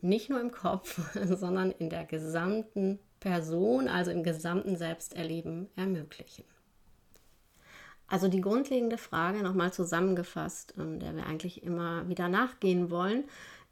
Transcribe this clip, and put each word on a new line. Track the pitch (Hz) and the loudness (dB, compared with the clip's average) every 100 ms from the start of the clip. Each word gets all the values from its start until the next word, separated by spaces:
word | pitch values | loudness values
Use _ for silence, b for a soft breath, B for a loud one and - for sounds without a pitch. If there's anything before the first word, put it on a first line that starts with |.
nicht | 180 220 - | 2 4 2
nur | 262 | -2
im | 240 | -2
Kopf, | - - 190 - - 151 | -2 0 0 -2 -6 -6
<laughs> | 196 190 180 | -2 0 0
sondern | 180 185 185 | 2 2 0
in | - 165 | 0 -4
der | 165 165 | -4 -4
gesamten | 160 160 165 180 220 214 202 190 196 - _ | -6 -2 0 0 0 -2 0 0 0 -8 _
Person, | 196 175 156 170 202 254 262 | 0 0 2 2 4 4 2
also | 180 175 | 2 2
im | 175 | 0
gesamten | 170 160 170 180 202 175 | 0 0 0 0 0 0
Selbsterleben | 165 165 - 175 160 165 165 165 196 - | -2 -4 -8 -6 -4 -4 -4 -6 -8 -4
ermöglichen. | 190 175 151 - - - - _ _ _ - - _ B B B B B B B B B - | -2 -2 -4 -12 -18 -20 -20 _ _ _ -20 -20 _ B B B B B B B B B -2
Also | 190 185 | 2 4
die | 185 | 4
grundlegende | 196 233 277 254 233 226 | 4 2 2 2 2 -2
Frage, | - - 170 208 | -4 -2 0 0
nochmal | 185 190 180 | 0 2 2
zusammengefasst, | 185 175 165 190 180 170 170 160 - - - | 0 0 2 4 2 0 -4 -6 -8 -12 -8
ähm, | 160 156 | -6 -6
der | 160 | -6
wir | 160 - | -6 -4
eigentlich | 156 180 - | -4 -6 -8
immer | 175 170 170 170 175 | -4 -2 -2 -2 -2
wieder | 175 175 | 0 2
nachgehen | 190 254 - 190 180 175 | 2 2 2 4 4 4
wollen, | 170 185 240 285 B B B - | 2 2 0 -2 B B B -4